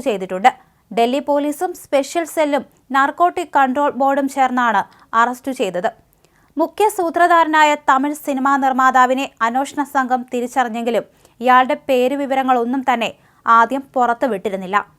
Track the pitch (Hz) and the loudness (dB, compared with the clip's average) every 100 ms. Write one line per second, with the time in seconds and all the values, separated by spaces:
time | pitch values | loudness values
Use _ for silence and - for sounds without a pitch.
0 | 269 202 185 185 233 - _ _ - 208 | -2 -4 -4 0 2 0 _ _ -8 -2
1 | 233 277 285 285 294 285 370 359 - 277 | 0 0 -2 -2 -2 -4 -6 -8 -4 -2
2 | 277 339 320 - 302 285 - _ - 269 | -2 -4 -4 -2 0 -2 -4 _ -4 0
3 | 277 302 349 349 339 285 269 262 285 233 | 0 2 0 0 -4 0 0 0 -2 0
4 | 277 277 277 277 254 247 240 202 - _ | 0 0 -2 0 0 0 0 0 -2 _
5 | _ - 226 247 - 254 202 175 202 - | _ 0 0 -2 -8 -4 -4 -4 -6 -6
6 | _ _ _ _ _ - 330 - 415 403 | _ _ _ _ _ -4 -4 0 0 0
7 | 339 339 349 339 311 311 302 294 - 262 | -2 2 4 4 4 4 2 2 2 2
8 | 285 294 - 262 269 277 269 254 262 254 | 0 -4 -6 -2 0 0 0 2 2 4
9 | 247 262 269 - 226 247 277 - 277 277 | 4 2 -4 -4 -2 -2 -4 -4 -4 -2
10 | 254 254 247 247 240 269 240 226 233 214 | -2 -2 -4 -6 -4 -2 -2 -4 -4 -2
11 | - _ _ - 240 254 254 294 - 254 | -4 _ _ -4 2 4 4 -2 -2 0
12 | 247 285 277 262 262 254 233 269 254 240 | 0 -2 -2 -2 0 0 0 -2 -2 -2
13 | 214 - _ _ - 226 233 269 269 262 | -4 -8 _ _ 2 4 4 0 -6 -2
14 | 240 233 269 196 208 190 185 202 - | -2 0 -2 -4 -6 -8 -4 -4 -4